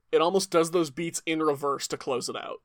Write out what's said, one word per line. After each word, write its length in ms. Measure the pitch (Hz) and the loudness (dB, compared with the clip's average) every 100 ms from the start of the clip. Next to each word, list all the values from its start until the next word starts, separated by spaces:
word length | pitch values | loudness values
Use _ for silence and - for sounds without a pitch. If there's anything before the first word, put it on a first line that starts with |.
| _ | _
it 80 | 156 | 2
almost 300 | 170 190 - | 4 2 2
does 220 | 170 165 | 2 4
those 180 | 175 156 | 2 0
beats 320 | 147 165 - | -2 -6 -6
in 160 | - 160 | -4 0
reverse 440 | 156 139 143 135 - | 0 0 0 -2 -4
to 80 | 151 | -6
close 320 | - 123 - | -4 -4 -4
it 80 | 113 | -8
out. 240 | - - | -10 -12